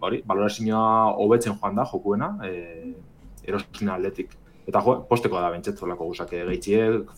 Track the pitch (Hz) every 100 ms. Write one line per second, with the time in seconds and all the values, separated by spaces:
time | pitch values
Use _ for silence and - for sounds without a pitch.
0 | 87 - - 95 104 110 110 110 110 110
1 | 110 - 104 117 113 101 101 101 135 -
2 | 101 104 165 208 95 87 85 82 82 -
3 | - - - - - 98 - - 101 92
4 | 95 - - - - - - 104 120 -
5 | - 117 107 90 87 85 101 101 90 85
6 | 82 87 85 87 87 90 101 107 110 113
7 | 104